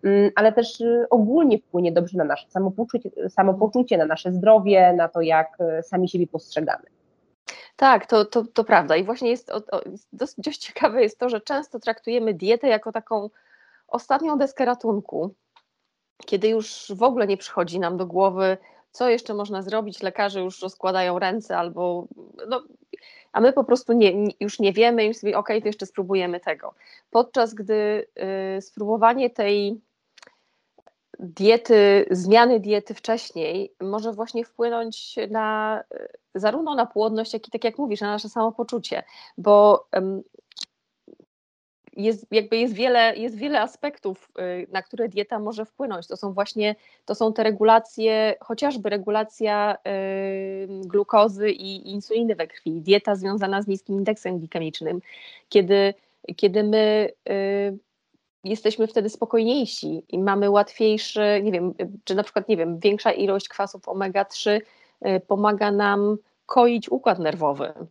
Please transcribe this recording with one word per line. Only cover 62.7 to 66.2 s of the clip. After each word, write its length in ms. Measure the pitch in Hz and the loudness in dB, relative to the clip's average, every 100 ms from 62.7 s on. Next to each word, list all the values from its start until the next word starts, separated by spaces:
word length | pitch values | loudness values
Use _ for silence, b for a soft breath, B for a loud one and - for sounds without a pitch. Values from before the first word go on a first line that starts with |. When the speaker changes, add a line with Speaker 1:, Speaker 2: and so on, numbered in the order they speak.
| 170 | 0
Speaker 2:
większa 340 | 202 208 226 | 0 0 0
ilość 360 | - 196 196 - | 0 0 -2 -4
kwasów 400 | - 196 196 - | -8 -8 -8 -10
omega 360 | 190 196 190 | -6 -4 -2
trzy, 360 | 196 - 214 208 214 b b b - | -4 -4 0 -2 -2 b b b -2
y, 140 | 190 | -2
pomaga 520 | - 196 208 208 208 | -2 0 0 2 0
nam 440 | 202 202 202 202 214 | 2 2 2 0 -2